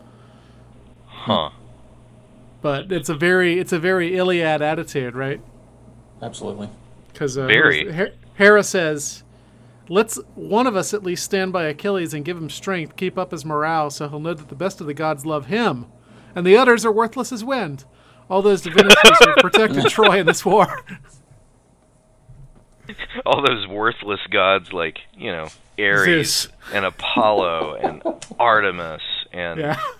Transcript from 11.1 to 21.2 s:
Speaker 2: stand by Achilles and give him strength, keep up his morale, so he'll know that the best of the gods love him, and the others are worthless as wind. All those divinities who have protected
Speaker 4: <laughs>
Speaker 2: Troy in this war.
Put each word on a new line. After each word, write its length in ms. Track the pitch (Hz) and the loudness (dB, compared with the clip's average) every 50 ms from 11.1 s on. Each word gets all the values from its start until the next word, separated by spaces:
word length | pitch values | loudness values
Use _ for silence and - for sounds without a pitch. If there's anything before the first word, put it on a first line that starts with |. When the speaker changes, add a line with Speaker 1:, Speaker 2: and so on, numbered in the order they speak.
| 175 - - | -6 -6 -6
Speaker 2:
stand 280 | - 202 190 190 185 | -4 -2 -2 -2 -2
by 120 | 185 180 160 | -2 -4 -4
Achilles 500 | 151 147 151 - 202 196 185 170 139 151 | -4 -6 -6 -4 -4 -2 -2 -4 -6 -8
and 100 | 147 143 | -8 -8
give 120 | 170 180 170 | -8 -8 -8
him 100 | 156 143 | -10 -12
strength, 460 | - - - 196 190 175 156 139 - | -12 -10 -8 -6 -6 -6 -6 -8 -8
keep 220 | - 190 180 - 185 | -8 -6 -6 -4 -6
up 140 | 180 180 | -6 -6
his 120 | 175 151 139 | -8 -10 -8
morale, 460 | 156 151 147 151 160 160 160 151 147 | -4 -4 -2 -2 0 0 -2 -2 -4
so 180 | 143 - 151 143 | -6 -8 -10 -10
he'll 120 | 147 151 | -10 -8
know 140 | 151 165 170 | -6 -8 -8
that 140 | 156 - - | -8 -10 -14
the 60 | 139 | -10
best 260 | 135 175 190 190 - | -6 -6 -6 -6 -8
of 60 | 175 | -10
the 80 | 147 147 | -10 -8
gods 320 | 151 156 156 151 139 139 | -4 -4 -4 -4 -4 -6
love 200 | 160 156 147 127 | -6 -6 -6 -4
him, 400 | 123 196 233 240 190 139 120 120 - - - _ _ - - - - - | -4 -2 -2 -2 -2 -2 -4 -8 -16 -20 -20 _ _ -20 -20 -20 -14 -8
and 120 | 180 175 | -2 4
the 100 | 185 196 | 6 6
others 300 | 240 262 254 233 208 220 | 8 8 6 4 4 2
are 60 | 226 | 0
worthless 400 | 202 220 233 220 - 262 240 - | 0 0 -2 -2 -4 -8 -8 -8
as 120 | 254 202 220 | -10 -10 -6
wind. 400 | 269 269 247 196 151 139 131 - _ _ _ _ _ _ _ - - | -6 -4 -4 -4 -6 -10 -12 -16 _ _ _ _ _ _ _ -8 -4
All 100 | 185 196 | 0 2
those 220 | 196 208 196 180 | 2 2 2 2
divinities 340 | - 170 160 208 202 202 208 202 208 220 - 330 | 0 0 2 4 6 8 8 8 8 8 10 10
who 80 | - | 8
have 100 | 202 - 269 | 8 8 6
protected 460 | 190 180 - 220 220 - - - - | 4 4 4 2 2 2 2 2 0
Speaker 4:
<laughs> 40 | 427 | 2
Speaker 2:
Troy 300 | - - 415 - 180 196 | 4 4 4 6 4 4
in 60 | 175 | 2
this 180 | 185 165 - - | 2 0 0 0
war. 340 | 185 190 208 175 - - - - - 185 - - - - - | 2 4 4 4 4 0 -8 -14 -16 -20 -20 -20 -20 -20 -20